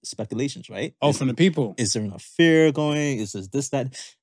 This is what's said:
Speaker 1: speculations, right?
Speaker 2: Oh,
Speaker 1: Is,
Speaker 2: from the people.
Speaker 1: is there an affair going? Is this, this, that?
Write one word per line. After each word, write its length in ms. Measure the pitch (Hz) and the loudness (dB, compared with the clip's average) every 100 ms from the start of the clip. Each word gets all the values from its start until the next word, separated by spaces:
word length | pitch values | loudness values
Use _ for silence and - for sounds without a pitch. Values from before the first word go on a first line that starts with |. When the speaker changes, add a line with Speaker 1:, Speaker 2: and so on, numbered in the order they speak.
Speaker 1:
speculations, 640 | - - 107 113 139 - - | -16 -10 -8 -4 -4 -6 -12
right? 260 | 101 147 - | -10 -8 0
Speaker 2:
Oh, 80 | 143 | 0
Speaker 1:
Is, 80 | - | 2
Speaker 2:
from 100 | 131 | -2
the 60 | |
people. 400 | 120 180 156 113 - | 4 2 4 -4 -2
Speaker 1:
is 160 | 110 | -2
there 80 | 113 | 0
an 100 | 104 | -4
affair 580 | 95 - - 165 160 160 | -8 -10 2 6 6 6
going? 480 | 156 151 151 147 120 | 2 -2 0 -2 -2
Is 140 | 104 | -4
this, 160 | 101 95 | -8 -6
this, 220 | 139 135 | -6 -2
that? 280 | 139 131 - - _ | -4 -4 -10 -20 _